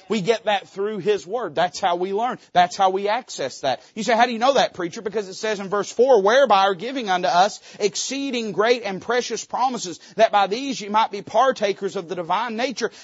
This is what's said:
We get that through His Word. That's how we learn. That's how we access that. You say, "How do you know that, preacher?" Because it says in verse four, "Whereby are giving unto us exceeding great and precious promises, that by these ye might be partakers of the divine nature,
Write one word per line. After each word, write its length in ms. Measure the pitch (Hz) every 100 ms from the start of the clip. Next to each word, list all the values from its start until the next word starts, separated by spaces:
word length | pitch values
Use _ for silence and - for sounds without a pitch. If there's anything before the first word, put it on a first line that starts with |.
| -
We 100 | 214
get 240 | 180 226
that 240 | 208 202 -
through 300 | 185 202 214
His 280 | 170 202 151
Word. 300 | 240 202 147
That's 240 | 175 -
how 160 | 190 175
we 160 | 190
learn. 260 | 196 247 208 _
That's 240 | 175 180 -
how 140 | 190
we 180 | 190 202
access 540 | 226 - - 135 -
that. 200 | 139 123 - -
You 80 |
say, 100 | 214
"How 120 | 226 247
do 80 |
you 60 | 226
know 140 | 247
that, 200 | 254 165
preacher?" 280 | - 175 233
Because 280 | 208 202 190
it 60 | 190
says 260 | 220 202
in 80 | 196
verse 200 | 202 180
four, 320 | - 262 233
"Whereby 420 | 190 254 269 196
are 120 | 196 185
giving 340 | 220 277 208
unto 200 | 185 180
us 320 | 170 202 - - -
exceeding 720 | 202 - - 269 277 240 220
great 320 | 170 220 247
and 180 | 202 190
precious 440 | - 247 240 220 -
promises, 560 | 208 262 240 180 151 - -
that 160 | 220
by 140 | 202 196
these 340 | 226 277 220
ye 80 | 202
might 220 | 214 220
be 100 | 208
partakers 760 | - 220 262 254 214 - 190 190
of 140 | 165
the 60 | 180
divine 420 | 165 185 240 220
nature, 340 | 269 233 226 -